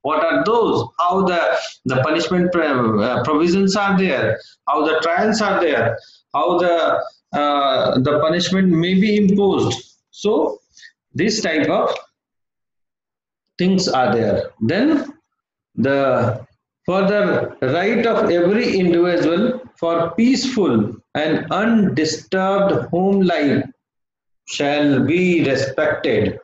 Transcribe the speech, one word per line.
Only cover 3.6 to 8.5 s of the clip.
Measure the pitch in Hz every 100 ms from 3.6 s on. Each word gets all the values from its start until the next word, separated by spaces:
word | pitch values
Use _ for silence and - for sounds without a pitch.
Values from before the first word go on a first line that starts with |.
| 196 202
are | 196 185
there, | 190 127 107 - - _ -
how | 147
the | 156 156
trials | 165 175 214 214
are | 202 190
there, | 170 127 - - - - _
how | 143 165 175
the, | 180 170 147 - - _ _
uh, | 143 147 143 139 127 120 127
the | 139 147
punishment | 160 170 175